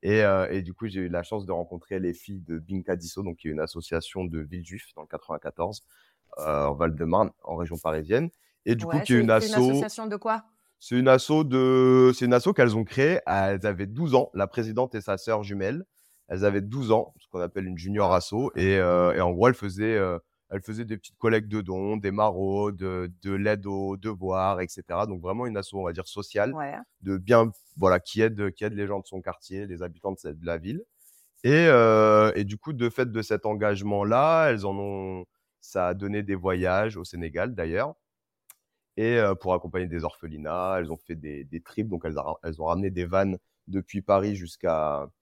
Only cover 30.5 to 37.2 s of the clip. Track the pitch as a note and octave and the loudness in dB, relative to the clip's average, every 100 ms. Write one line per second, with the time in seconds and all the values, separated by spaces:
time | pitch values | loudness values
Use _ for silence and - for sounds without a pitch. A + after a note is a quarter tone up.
30.5 | E2+ E2+ D3+ A3+ _ _ _ _ _ B2 | -6 -6 -10 -12 _ _ _ _ _ 2
31.5 | D3+ E3 B2+ A2+ A2 A2 G#2+ G#2+ - G2+ | 6 8 8 8 8 8 8 6 2 -4
32.5 | G#2 - C#3 A#2+ A2+ B2 A2 G#2+ G#2 G#2+ | -8 -10 -4 -4 -2 -4 -2 -4 -4 -2
33.5 | G#2+ G#2 G2+ G2+ G2+ G2+ A#2+ D3+ E3 D#3 | -2 0 -2 -2 -2 2 2 4 4 2
34.5 | A2+ G2 G2 G2+ G2 F#2+ F#2 F2 _ _ | 0 -2 -6 -6 -6 -8 -10 -12 _ _
35.5 | _ - G2 F2+ F#2 G2 G#2 G2+ G2 F#2 | _ -8 -2 0 -2 -4 -4 -4 -2 0
36.5 | F#2 F2+ F#2 A2 G#2 F2 E2+ | 0 2 2 0 -4 -12 -10